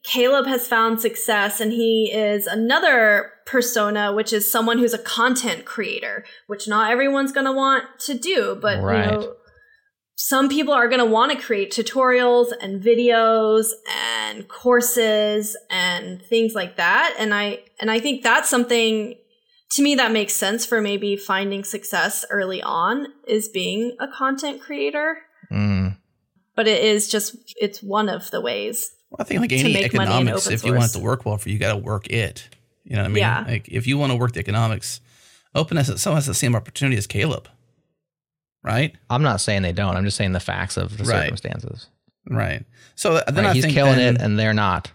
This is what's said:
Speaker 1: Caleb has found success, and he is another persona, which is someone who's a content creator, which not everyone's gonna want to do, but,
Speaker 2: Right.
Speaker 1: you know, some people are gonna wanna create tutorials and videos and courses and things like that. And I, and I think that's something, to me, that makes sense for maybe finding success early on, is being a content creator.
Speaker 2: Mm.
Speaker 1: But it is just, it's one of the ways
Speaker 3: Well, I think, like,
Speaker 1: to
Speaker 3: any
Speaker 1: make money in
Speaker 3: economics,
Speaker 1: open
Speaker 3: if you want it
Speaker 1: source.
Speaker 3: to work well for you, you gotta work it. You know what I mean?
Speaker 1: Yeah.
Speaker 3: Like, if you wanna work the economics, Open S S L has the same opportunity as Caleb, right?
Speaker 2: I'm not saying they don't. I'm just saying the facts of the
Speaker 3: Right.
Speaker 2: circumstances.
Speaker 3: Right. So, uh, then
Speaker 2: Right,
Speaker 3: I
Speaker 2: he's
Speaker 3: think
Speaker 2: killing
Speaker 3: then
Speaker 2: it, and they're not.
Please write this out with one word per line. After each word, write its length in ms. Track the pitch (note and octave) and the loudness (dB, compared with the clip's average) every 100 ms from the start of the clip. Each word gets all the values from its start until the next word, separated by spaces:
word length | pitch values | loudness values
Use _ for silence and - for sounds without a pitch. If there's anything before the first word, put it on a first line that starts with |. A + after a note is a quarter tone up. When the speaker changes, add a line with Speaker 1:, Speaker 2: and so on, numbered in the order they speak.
Speaker 1:
Caleb 440 | - B3+ B3 C#4 C4 | -2 2 4 4 2
has 200 | B3+ B3 | -2 0
found 320 | A#3 A3+ A3+ | 2 2 2
success, 640 | A3+ A#3 - G#3+ G3+ G#3 | -2 -2 -2 0 0 0
and 100 | G#3+ | -2
he 400 | A#3 A3+ A3 G#3+ | 0 2 2 2
is 320 | G#3+ G#3 G#3 | 0 0 0
another 840 | - G#3+ A3+ D4 E4+ B3+ A3 G#3 - - | -2 -2 0 2 4 4 4 2 0 -16
persona, 680 | - C4 A#3+ A#3 G#3 G#3 G#3 | -2 -2 0 0 0 0 0
which 200 | G3+ G#3+ | -2 -2
is 160 | G#3+ G#3 | -2 0
someone 260 | A#3 A3+ A#3 | 0 2 2
who's 160 | A#3+ | 2
a 40 | A3+ | 0
content 680 | - - B3 B3+ A#3 F3 | -6 0 0 0 -2 -6
creator, 600 | - - F#3+ D3+ B2 G#2 - - - | -8 -8 -6 -6 -8 -10 -14 -20 -14
which 200 | G3+ G#3+ | -10 -2
not 240 | G#3 A3 | 0 2
everyone's 400 | A#3+ C#4 C#4 C4+ | 2 2 0 0
gonna 200 | C#4 C4+ | 0 0
want 300 | C4 C4+ C4 - - | 0 2 2 -2 -12
to 140 | - B3 | -8 -6
do, 400 | F4 F4 G3 G3 | 0 0 0 -2
but, 200 | G#3 G3 | -2 0
Speaker 2:
Right. 240 | G3 G3 - | 2 2 2
Speaker 1:
you 60 | - | 0
know, 160 | - - _ _ _ _ _ _ _ | -4 -14 _ _ _ _ _ _ _
some 320 | - - C#4 C#4 | -8 -2 2 2
people 240 | C#4+ C#4+ | 0 2
are 140 | C4+ A#3 | 2 4
gonna 160 | B3+ | 2
wanna 340 | A#3 A3 C4+ C#4+ | 4 4 2 0
create 320 | - G#3 G3 | -2 -2 -2
tutorials 760 | - A3 C4 B3+ B3 B3 A#3+ A#3+ A#3+ | -4 -2 2 4 4 6 4 4 -2
and 200 | G3 G3 | -6 0
videos 840 | G#3+ A#3+ A#3+ A3+ A3+ A3 A3 A3 A3 - - | 4 4 4 4 4 4 4 2 2 -6 -8
and 580 | - - A3+ G#2+ G#3+ - | -4 -2 -2 -4 -8 -14
courses 1080 | - B3 B3 A#3+ B3 A3+ G#3+ G#3+ G#3+ G#3 - _ | -4 2 2 2 0 2 2 2 0 -4 -10 _
and 520 | F#3 F3+ F3 F3+ F#3 - | -2 0 -2 -6 -14 -2
things 240 | A3+ A3+ | 2 2
like 220 | G#3+ F3+ F#3 | 0 -6 0
that. 380 | F3 G#3+ E4 - | 2 4 2 0
And 160 | G#3+ | -2
I, 260 | G#3 G#3 F#3 _ - | 0 -2 -6 _ -6
and 100 | G#3+ | -2
I 80 | A3+ | 0
think 240 | C4 B3+ | -2 0
that's 260 | A3+ C4 D4+ | 2 2 2
something, 680 | B3+ A#3+ A#3+ A3+ A3 G#3+ - _ _ _ _ _ | 0 2 2 2 0 -4 -12 _ _ _ _ _
to 100 | - | 0
me, 120 | C#4+ | 2
that 160 | C#4 A#3 | 4 2
makes 220 | A3 G3+ | 0 0
sense 320 | - G3 A3+ | -2 -2 -4
for 160 | - A#3 | -2 -2
maybe 340 | G#3 G3+ G#3 G3+ | 0 -2 -2 -4
finding 460 | - F#3+ G3 G3 | -2 -2 -2 -6
success 640 | G3+ - - F#3+ F3 - - | -8 -12 -6 -2 -2 -4 -4
early 320 | G3+ F#3 F#3+ | -4 -2 -4
on, 460 | - E3 F3+ C4 C#4+ _ - | -4 -2 -2 -2 -6 _ -2
is 200 | G#3+ G#3+ | -2 -2
being 460 | F#3+ F3+ G3 A#3+ B3 | -4 -4 -4 -4 -6
a 80 | C4+ | -10
content 540 | - C4+ C4+ D4 C#4 | -4 -2 -2 -6 -8
creator. 560 | - C#4+ C#4+ D4+ D#4 D#4+ _ _ - | -10 -4 -4 -2 -4 -6 _ _ -8
Speaker 2:
Mm. 460 | G#2 G#2 F#2+ F#2+ F#2+ _ _ _ _ _ | -2 0 0 -2 -4 _ _ _ _ _
Speaker 1:
But 120 | - A3 | -2 0
it 160 | G#3 | 2
is 260 | G#3+ G#3+ G#3 | 2 2 0
just, 260 | G#3+ G#3 - - - | -4 -4 -12 -20 -6
it's 240 | G#3 - | -6 -6
one 240 | G3+ G3+ G#3+ | -4 -2 -2
of 220 | F3 - | -4 -6
the 80 | - | -6
ways 500 | A#2+ G#2 G#2 A#3+ - _ _ | -4 -4 -6 -6 -10 _ _
Speaker 3:
Well, 80 | - | -12
I 40 | |
think, 160 | - G3 | -4 -2
like, 80 | A#2 | 0
Speaker 1:
to 80 | B2+ | 2
Speaker 3:
any 160 | D3+ | 2
Speaker 1:
make 200 | C#3 A#2+ | 2 0
money 120 | A#2+ A2 | 0 2
in 20 | |
Speaker 3:
economics, 340 | A#2 B2 G#2 F#2+ | 2 2 0 -2
Speaker 1:
open 60 | |
Speaker 3:
if 80 | A2 | -2
you 80 | A#2 | 0
want 140 | B2 | 2
it 20 | A#2 | 2
Speaker 1:
source. 100 | - | 0
Speaker 3:
to 40 | |
work 200 | G#2 A#2+ | -2 -2
well 120 | G#2+ G#2 | -2 -4
for 120 | G2 | -4
you, 40 | |
you 60 | G#2 | -2
gotta 180 | F#2+ G#2 | -2 -2
work 300 | - G#2 - | -4 -6 -2
it. 400 | A2+ G2 - - _ _ _ | -2 -2 -6 -20 _ _ _
You 120 | - G#2+ | -6 -2
know 60 | |
what 20 | F#2+ | 0
I 20 | |
mean? 80 | G#2 | 2
Speaker 1:
Yeah. 240 | E3 - A3 | 2 0 -2
Speaker 3:
Like, 220 | A#2 - | -6 -4
if 180 | - B2 | -4 0
you 100 | C#3+ | 0
wanna 180 | C#3 B2 | 0 0
work 160 | B2 | 0
the 80 | E2+ | -2
economics, 580 | G2 G#2 A2+ G#2+ - - _ _ _ _ _ | -2 0 0 -2 -6 -12 _ _ _ _ _
Open 220 | C#3 D#3 E3+ | -4 0 0
S 120 | B2+ | 0
S 160 | F2+ | -2
L 100 | G3+ | 0
has 100 | D3+ | 0
the 80 | C#3 | 0
same 200 | F2+ A#2+ | -2 0
opportunity 440 | A2+ - - C#3 A#2 | 0 -4 -4 -2 0
as 100 | G2+ | -2
Caleb, 400 | G2+ D3+ - - _ _ _ _ _ _ _ _ _ _ _ | -2 -2 -4 -10 _ _ _ _ _ _ _ _ _ _ _
right? 300 | - A2+ D#3 _ _ | -4 0 -2 _ _
Speaker 2:
I'm 120 | B2 | 2
not 160 | D3 G2 | 2 2
saying 200 | - G2+ | 0 0
they 100 | F2+ | 0
don't. 240 | F2 G2+ | 0 0
I'm 80 | F2+ | 0
just 140 | G2+ - | -2 0
saying 160 | G2 | 0
the 60 | F2+ | 0
facts 340 | - F#2+ F#2 - | -2 -4 -4 -4
of 200 | F2+ G#2+ | -6 -4
the 80 | |
Speaker 3:
Right. 180 | A2+ G2+ | -2 0
Speaker 2:
circumstances. 640 | D2+ - - G1+ - - - _ _ _ - | 0 -4 -8 -10 -12 -14 -18 _ _ _ -6
Speaker 3:
Right. 360 | A2 G2 C#2 - _ - | -4 -2 -6 -10 _ -20
So, 200 | - F3+ | -4 0
uh, 80 | E3 - | 2 2
then 140 | C#3+ | 2
Speaker 2:
Right, 60 | G3+ | 4
Speaker 3:
I 20 | |
Speaker 2:
he's 100 | - | 4
Speaker 3:
think 100 | D#3 | 4
Speaker 2:
killing 220 | C#3+ C#3 C3 | 4 6 6
Speaker 3:
then 180 | B2 A#2+ | 4 4
Speaker 2:
it, 40 | |
and 160 | G#2+ G#2 | 2 2
they're 160 | A2 | 2
not. 380 | G#2+ G2+ F2+ - | 2 2 0 -4